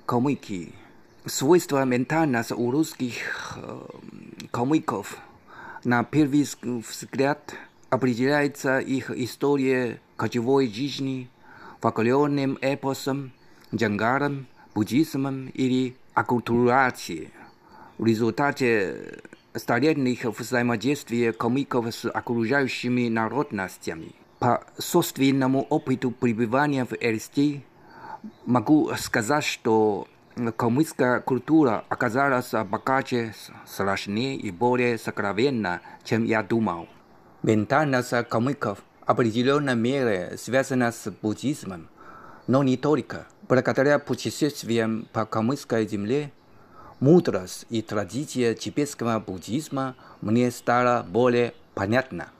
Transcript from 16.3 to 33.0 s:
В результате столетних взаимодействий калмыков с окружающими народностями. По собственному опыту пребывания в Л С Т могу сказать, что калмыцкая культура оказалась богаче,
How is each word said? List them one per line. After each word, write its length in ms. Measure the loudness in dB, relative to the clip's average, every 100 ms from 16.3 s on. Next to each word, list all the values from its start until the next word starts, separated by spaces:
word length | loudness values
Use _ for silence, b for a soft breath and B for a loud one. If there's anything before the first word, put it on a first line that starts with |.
| -2 2 2 4 4 2 -2 -10 -10 -10 -16 -20 _ B B B B
В 80 | 0
результате 1120 | 2 0 0 -2 0 2 2 0 -6 -12 -16 -20 -20 _
столетних 680 | -12 -2 2 2 2 0 0
взаимодействий 1080 | -4 -6 -2 0 0 0 0 -2 -2 0 0
калмыков 600 | 0 0 0 0 -2 -2
с 140 | -4 -4
окружающими 1000 | -4 -2 -2 0 0 0 -2 -2 0 0
народностями. 1040 | -2 -2 -2 -4 -4 -6 -8 -10 -10 -14 -18 -20 _
По 260 | 0 0 -4 -12
собственному 840 | 0 0 0 0 2 4 2 0
опыту 480 | 0 -2 -2 -2 -2
пребывания 720 | 0 0 0 0 2 2 0
в 80 | -2
Л 280 | -2 -2 -2
С 80 | -4
Т 340 | 0 0 0 -12 _ B B B B -16 -14 0
могу 440 | 0 4 4 4 -2
сказать, 480 | -2 -2 0 0
что 600 | -2 -4 2 4 4 0 -6 _ _ -6 -6 0
калмыцкая 640 | 2 2 2 2 4 4
культура 640 | 2 -2 4 6 6 2 -2
оказалась 640 | -2 0 2 2 2 0
богаче, 840 | -2 -2 -2 2 2